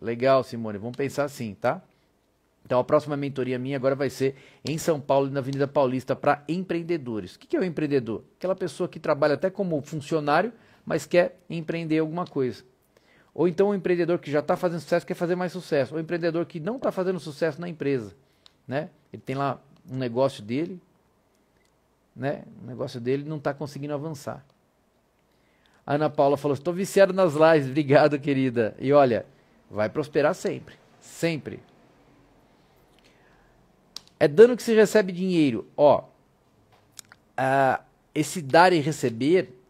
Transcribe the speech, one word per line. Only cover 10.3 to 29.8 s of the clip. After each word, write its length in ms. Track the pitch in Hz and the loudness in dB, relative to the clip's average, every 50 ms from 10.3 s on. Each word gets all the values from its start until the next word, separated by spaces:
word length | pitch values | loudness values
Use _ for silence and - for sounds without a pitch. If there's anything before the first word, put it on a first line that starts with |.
| 143 160 190 233 - - _ _ _ _ _ | 2 2 2 0 -6 -12 _ _ _ _ _
mas 220 | - 151 160 - | -6 -6 -6 -6
quer 340 | - - 175 175 - - _ _ _ | 0 2 2 2 2 -2 _ _ _
empreender 520 | 156 170 160 - 170 170 165 160 156 160 | -10 -10 -8 -6 -8 -6 -4 -2 0 0
alguma 260 | 160 156 156 175 180 | 0 -2 -4 -8 -8
coisa. 380 | - - - 139 123 113 - - _ _ _ _ _ _ _ _ _ _ _ _ _ _ | -6 -4 -4 -4 -4 -4 -8 -16 _ _ _ _ _ _ _ _ _ _ _ _ _ _
Ou 140 | - 151 180 | -2 0 0
então 220 | 170 - 196 202 | 2 2 0 0
o 60 | 208 | 0
empreendedor 440 | 196 160 190 180 175 175 160 175 170 | -2 0 -2 0 0 0 0 -2 -2
que 120 | 170 147 | -2 -2
já 100 | 139 151 | -2 -2
tá 160 | 147 - 185 175 | 0 0 -2 0
fazendo 220 | - 180 165 170 | 0 -4 -4 -4
sucesso 260 | 143 - - 175 165 | -4 -2 -2 -2 -2
quer 80 | - 185 | -4 -8
fazer 220 | - 180 165 180 | -6 -2 -2 -2
mais 160 | 180 185 180 | -2 -2 -6
sucesso. 420 | - 185 160 - - 143 131 117 - | -6 -10 -8 -2 0 0 0 -2 -4
Ou 60 | 156 | -8
o 20 | |
empreendedor 440 | 165 156 170 170 165 170 160 170 170 | -6 -6 -6 -2 -2 -2 -2 -2 -4
que 140 | - - 175 | -4 -8 -10
não 200 | 151 180 233 269 | -8 -8 -8 -4
tá 120 | - 226 | -4 -4
fazendo 280 | 196 - 185 180 190 185 | -2 -2 -4 -2 -4 -4
sucesso 420 | - 165 143 - 175 160 143 139 | -8 -12 -6 -2 -2 -2 -2 -4
na 80 | 175 175 | -10 -12
empresa, 460 | 165 156 - 139 139 127 113 101 92 _ _ _ _ _ _ _ _ _ _ - | -10 -6 -2 -2 -2 -2 -4 -6 -14 _ _ _ _ _ _ _ _ _ _ -6
né? 220 | 123 139 160 175 _ _ _ _ - | -6 -6 -6 -6 _ _ _ _ -20
Ele 80 | 113 | -18
tem 140 | - - 131 | -10 -8 -6
lá 260 | 135 139 139 131 - _ _ _ _ _ - | -4 -4 -4 -4 -6 _ _ _ _ _ -12
um 80 | 127 131 | -8 -6
negócio 460 | 131 123 117 120 135 135 135 - 107 | -6 -4 0 0 0 0 0 -4 -10
dele, 380 | 104 117 135 160 180 196 175 _ _ _ _ _ _ _ _ _ _ _ _ _ _ _ _ _ _ _ _ _ _ _ _ _ _ _ | -6 -4 -4 -4 -6 -8 -14 _ _ _ _ _ _ _ _ _ _ _ _ _ _ _ _ _ _ _ _ _ _ _ _ _ _ _
né? 280 | - 123 139 - - - - - - | -8 -6 -6 -6 -6 -10 -18 -20 -18
O 40 | - | -16
negócio 340 | 117 127 110 123 143 - 127 | -16 -10 -10 -10 -8 -8 -8
dele 280 | 117 123 131 143 143 147 | -4 -2 -2 -2 -4 -8
não 120 | 156 151 | -10 -6
tá 140 | 135 151 139 | -6 -6 -6
conseguindo 400 | 143 156 139 - 143 139 147 147 | -6 -8 -12 -10 -10 -10 -8 -8
avançar. 520 | 143 143 165 156 139 - - 120 139 139 _ _ _ _ _ _ _ _ _ _ _ _ _ _ _ _ _ _ _ _ _ _ _ _ _ _ _ _ | -8 -8 -8 -12 -10 -12 -12 -12 -12 -16 _ _ _ _ _ _ _ _ _ _ _ _ _ _ _ _ _ _ _ _ _ _ _ _ _ _ _ _
Ana 240 | - 139 147 156 151 | -4 -2 -2 -2 -2
Paula 280 | 147 - 143 139 143 135 | 0 2 2 2 2 0
falou, 180 | - 147 143 135 | 0 -2 -4 -2
"Tô 140 | - 180 | -4 -6
viciado 400 | 175 180 202 180 - 196 196 185 | -4 -4 -6 -2 4 4 4 4
nas 220 | 185 190 190 175 139 | 4 2 2 2 4
lives." 360 | 151 156 160 165 156 139 131 | 4 6 6 6 6 4 0
Obrigado, 500 | 127 151 151 135 139 147 143 151 147 143 | -2 -2 2 6 6 6 6 6 4 2
querida. 560 | 131 147 139 135 135 131 117 120 113 104 - - | -2 -2 0 0 0 0 2 0 0 0 -2 -4
E 140 | - 131 143 | -2 4 6
olha, 320 | 147 143 131 113 101 - - - _ _ _ _ _ _ _ | 6 6 6 4 0 -2 -6 -18 _ _ _ _ _ _ _
vai 200 | 98 101 | -6 -4